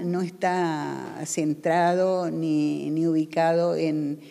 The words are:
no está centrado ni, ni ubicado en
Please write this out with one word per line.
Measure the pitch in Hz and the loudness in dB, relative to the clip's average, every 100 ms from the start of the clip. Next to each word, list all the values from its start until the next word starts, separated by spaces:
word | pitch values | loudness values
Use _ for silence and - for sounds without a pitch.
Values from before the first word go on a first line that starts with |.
no | 175 175 | -4 -2
está | 175 - 185 180 170 156 143 139 127 - 156 | -4 -2 -2 0 0 -2 -4 -6 -10 -10 -6
centrado | - 151 147 170 170 175 185 185 185 170 | -2 -2 0 2 4 4 4 2 0 -2
ni, | 160 160 151 147 147 147 | -2 0 0 0 -2 -2
ni | 156 165 | 0 2
ubicado | 160 156 165 165 170 170 160 | 2 0 2 2 4 2 0
en | 160 151 147 147 - | 0 0 -2 -6 -12